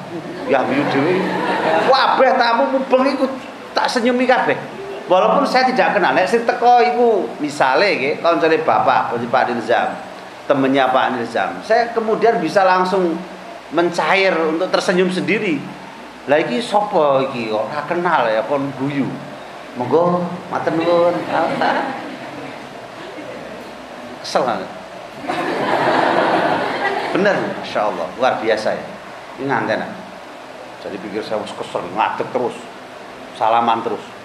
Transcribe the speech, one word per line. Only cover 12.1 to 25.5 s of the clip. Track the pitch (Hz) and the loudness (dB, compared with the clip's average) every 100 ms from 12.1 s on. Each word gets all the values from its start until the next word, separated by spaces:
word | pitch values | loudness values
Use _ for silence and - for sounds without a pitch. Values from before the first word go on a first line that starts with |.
| 196 233 202 | 2 2 2
bisa | 156 196 | 2 4
langsung | 185 185 185 196 175 156 - - - - - 147 | 4 4 4 2 2 -2 -8 -14 -14 -16 -4 0
mencair | 175 170 156 190 190 165 | 0 0 2 4 4 2
untuk | 160 160 - | 0 0 0
tersenyum | 185 - 180 185 | 0 2 2 2
sendiri. | 185 147 208 208 151 - - - - - - - | 0 0 0 0 -2 -4 -12 -16 -16 -16 -12 2
Lah | 147 | 2
iki | 175 247 | 4 -2
sapa | - 208 208 180 147 135 131 | 0 0 2 2 4 4 2
iki | 123 110 | -2 -2
kok | 107 110 | -2 -2
ora | 147 147 | -6 -4
kenal | 175 175 156 | -2 2 2
ya, | 117 110 - | 4 2 0
kon | 143 139 127 | -2 -2 -4
guyu. | 139 143 110 87 - - - - - 123 | -4 0 -2 -4 -10 -14 -14 -16 -14 -8
"Monggo, | 123 156 180 180 180 - - | 2 4 4 2 -2 -6 -6
matur | 131 170 160 | -4 -2 0
nuwun." | 170 175 175 170 - 151 165 - - 269 285 - - - - - - - - - - - - - - - - - - - - - - - | 2 4 4 2 -2 0 0 0 0 0 -4 -8 -10 -12 -12 -12 -12 -14 -14 -16 -16 -14 -14 -12 -12 -12 -12 -14 -14 -16 -16 -14 -14 -12
Kesel | - 185 131 | -4 -2 0
kan? | 104 92 - - - - - - - - | -2 -6 -12 -14 -16 -16 -12 -6 -4 -4